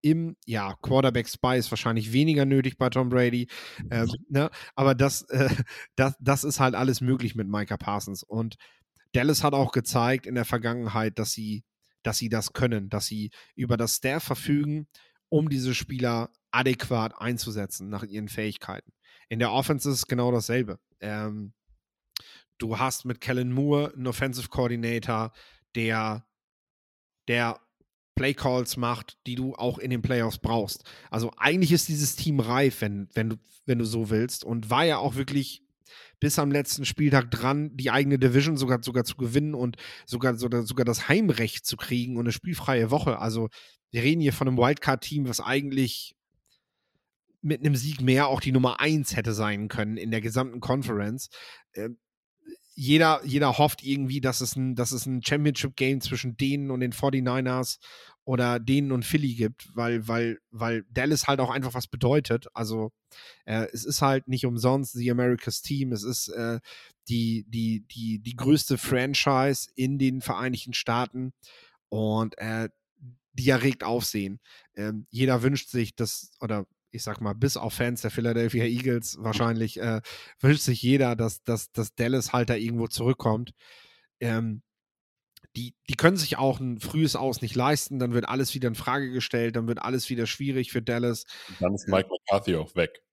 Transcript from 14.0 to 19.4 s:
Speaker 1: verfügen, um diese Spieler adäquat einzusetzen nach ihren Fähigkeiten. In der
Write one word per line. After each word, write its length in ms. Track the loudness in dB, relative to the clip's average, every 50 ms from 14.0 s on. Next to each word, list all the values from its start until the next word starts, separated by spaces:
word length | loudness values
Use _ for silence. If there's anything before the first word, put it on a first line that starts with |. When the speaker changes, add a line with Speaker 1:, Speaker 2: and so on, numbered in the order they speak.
| 0 0 -2 -2 -2
Speaker 1:
verfügen, 640 | -4 -6 -6 0 0 2 2 2 0 -2 -6 -6 _ _ -20 _ _ _ _ _ _
um 180 | 2 2 2 2
diese 260 | 0 0 0 0 -2
Spieler 560 | -2 -4 -6 -4 -2 0 0 0 0 -4 -6 _ _ _ _
adäquat 640 | 0 2 2 2 2 0 -2 -2 0 0 0 -2 -4 -6
einzusetzen 680 | -6 -4 -4 -4 -4 -6 -6 -6 -6 -6 -8 -12 -10 -10
nach 140 | -8 -8 -10
ihren 260 | -8 -8 -10 -8 -8
Fähigkeiten. 640 | -6 -4 -4 -4 -6 -8 -10 -12 -12 -12 -14 -18 _ _ _ _ -20 -20 -10 _
In 100 | -2
der 140 | 0